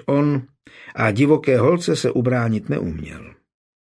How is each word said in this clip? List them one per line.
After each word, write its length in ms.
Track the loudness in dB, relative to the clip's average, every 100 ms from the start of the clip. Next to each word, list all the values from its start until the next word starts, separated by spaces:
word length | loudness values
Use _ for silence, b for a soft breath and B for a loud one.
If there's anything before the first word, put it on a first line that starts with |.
| -2
on 420 | 0 0 -2 -6 _ -20 B B -2
a 160 | -2
divoké 460 | 2 4 4 4 2
holce 380 | 4 2 0 -2
se 160 | 0
ubránit 580 | 0 0 0 0 -2 -4
neuměl. 640 | -6 -4 -8 -10 -16 -20 -20 _ _ _ _